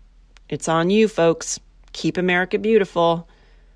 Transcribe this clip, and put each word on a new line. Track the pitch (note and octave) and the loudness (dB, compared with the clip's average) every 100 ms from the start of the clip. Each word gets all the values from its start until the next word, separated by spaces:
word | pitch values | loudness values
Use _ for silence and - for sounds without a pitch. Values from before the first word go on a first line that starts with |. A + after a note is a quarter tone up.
| _ _ _ - - | _ _ _ -20 -12
It's | D3 - | -8 -2
on | D#3+ E3+ | 0 2
you, | G#3+ G#3+ | 2 2
folks. | - E3 E3 - - _ _ - | 2 2 2 -6 -12 _ _ -20
Keep | - D#3+ F3+ | -6 -4 -2
America | F3+ F3+ F#3 G#3 | 0 0 -2 -2
beautiful." | G#3 A3 F#3 F3 E3+ E3+ - _ _ _ _ | 2 2 2 0 0 0 -6 _ _ _ _